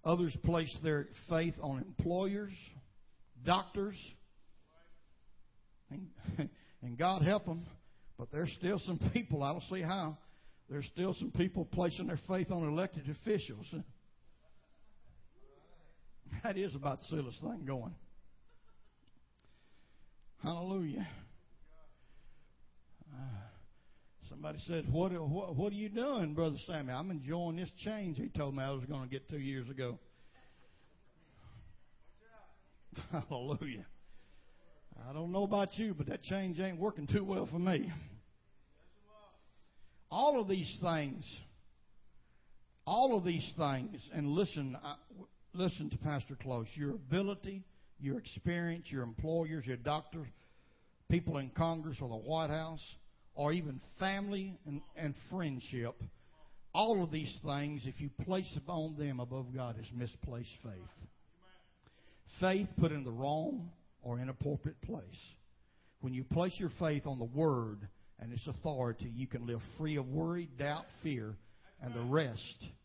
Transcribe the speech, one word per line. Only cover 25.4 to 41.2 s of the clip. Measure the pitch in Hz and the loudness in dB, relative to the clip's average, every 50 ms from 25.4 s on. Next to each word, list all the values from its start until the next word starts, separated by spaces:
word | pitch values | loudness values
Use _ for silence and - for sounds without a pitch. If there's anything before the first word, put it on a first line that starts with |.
| 202 180 160 | -2 0 0
what | 127 180 208 | 2 2 2
are | 202 | 0
you | 208 214 208 | 0 -4 -2
doing, | 202 226 247 294 277 226 175 151 151 | 0 0 2 2 2 2 2 2 2
Brother | 156 165 160 143 - - | 2 2 2 2 -2 -4
Sammy?" | - 175 156 139 127 | -4 -4 -4 -2 -2
"I'm | 127 127 165 190 | -2 -2 -2 -2
enjoying | 180 151 131 135 160 175 175 170 160 | -2 -2 -2 -2 -2 0 0 0 0
this | 170 180 170 - - - | -2 -4 -4 -6 -6 -4
change | 202 220 214 202 180 151 | -4 -2 -2 -2 -2 -2
he | 123 - - | -2 -2 -2
told | - - 147 139 139 | 0 0 0 0 0
me | 139 131 | 0 0
I | 135 | 0
was | 139 135 123 | 0 -2 -2
gonna | 131 147 135 131 | -4 -4 -4 -4
get | 123 131 135 131 - | -4 -4 -6 -6 -6
two | 156 147 | -6 -4
years | 135 135 135 131 120 117 | -2 -2 -2 -2 -4 -4
ago." | 135 131 131 120 120 - - - - - - - - - - - - - - - - - - - - - - - _ - - - - - - - - - - - - - - - - - - - - - 220 226 226 220 - - - - - - - - - - - | -4 -2 -2 -2 -2 -6 -12 -20 -20 -20 -20 -20 -20 -20 -20 -20 -20 -20 -20 -20 -20 -20 -20 -20 -20 -20 -20 -20 _ -20 -20 -20 -20 -20 -20 -18 -16 -16 -16 -16 -18 -18 -20 -20 -20 -20 -20 -20 -20 -20 -20 -20 -20 -20 -20 -20 -20 -20 -20 -20 -20 -20 -20 -14 -12
<laughs> | - - - - 156 120 - | -12 -8 -4 -4 -4 -4 -2
Hallelujah. | 151 123 123 139 147 - - 143 120 101 92 - - - - - - - - - - - - - - - - - - - - - - - 113 123 | -4 -4 -2 -2 -2 -4 -4 -6 -6 -8 -10 -12 -14 -16 -16 -16 -16 -16 -16 -16 -20 -20 -20 -20 -20 -20 -20 -20 -20 -20 -20 -18 -16 -12 -10 -8
I | |
don't | 139 156 165 170 | -6 -4 -4 0
know | 180 196 202 | 2 2 4
about | 196 208 202 196 185 - | 4 6 4 4 4 2
you, | 202 226 214 190 | 0 0 0 0
but | 147 147 - | 0 0 -2
that | - - | -2 -4
change | - - 190 196 190 185 170 156 | -2 0 0 0 2 0 0 0
ain't | 190 190 180 160 | 0 0 0 2
working | 185 214 208 - 147 | 0 0 2 0 2
too | - 202 202 196 | 4 4 4 6
well | 196 190 185 - | 4 2 0 0
for | 120 147 170 | 0 0 2
me. | 180 190 180 143 - - 160 - - - - - - - - _ _ - - - - _ - _ - - - 208 208 208 214 208 208 196 - - - - - - - - _ - - - - - - - | 4 6 6 4 4 0 -2 -6 -8 -10 -14 -16 -18 -20 -20 _ _ -20 -20 -20 -20 _ -20 _ -20 -20 -20 -20 -20 -20 -20 -20 -20 -20 -20 -20 -20 -20 -20 -20 -20 -20 _ -18 -18 -18 -18 -20 -12 -2
All | - 196 262 302 294 254 | 2 6 8 8 8 8
of | 214 190 | 4 4
these | 196 190 147 - - - | 2 2 2 -2 -2 0
things, | - 165 165 156 147 139 135 - | 2 4 4 4 2 0 -2 -6